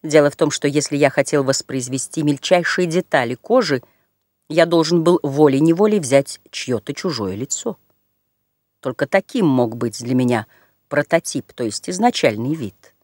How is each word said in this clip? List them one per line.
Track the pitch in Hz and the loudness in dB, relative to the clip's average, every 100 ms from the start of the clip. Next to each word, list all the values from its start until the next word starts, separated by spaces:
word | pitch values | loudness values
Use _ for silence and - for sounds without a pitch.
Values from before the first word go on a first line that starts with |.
Дело | 165 151 143 | 4 4 4
в | - | 2
том, | 156 | -2
что | - 143 | 0 -2
если | 143 143 147 | -2 -2 0
я | 143 | 2
хотел | - 135 147 | 2 0 0
воспроизвести | 131 135 - 131 123 131 - - | 0 -2 -4 -8 -6 -8 -8 -4
мельчайшие | 151 143 - 180 165 - 180 | -2 -2 2 2 2 -2 -2
детали | 165 - 151 120 | -2 0 -2 -2
кожи, | 123 - 247 185 135 _ _ _ _ _ _ _ | -6 0 0 2 -4 _ _ _ _ _ _ _
я | 160 | 2
должен | 170 170 160 175 | 4 4 2 2
был | 160 180 | 4 2
волей-неволей | 143 139 151 135 160 165 214 214 | 0 4 4 6 2 4 2 2
взять | 139 135 139 - _ | 2 2 2 -10 _
чьё-то | - - 120 - | -12 -6 -6 -6
чужое | 143 190 127 98 | -8 -6 -4 -6
лицо. | 98 135 - - - _ _ _ _ _ _ _ _ _ _ | -6 -8 -6 -8 -10 _ _ _ _ _ _ _ _ _ _
Только | 135 123 143 | -10 -6 -2
таким | 190 - 262 175 | -2 -2 0 2
мог | 127 120 117 | 2 0 -2
быть | 120 113 | -8 -6
для | 117 | -4
меня | 127 123 117 104 _ _ _ _ | 0 0 -2 -4 _ _ _ _
прототип, | 147 143 165 - 139 - | -4 0 -2 -2 -10 -10
то | - | -8
есть | 120 - - | -8 -6 -10
изначальный | 180 233 240 131 107 123 | -2 0 2 -2 0 -4
вид. | 160 110 _ _ _ | -4 -8 _ _ _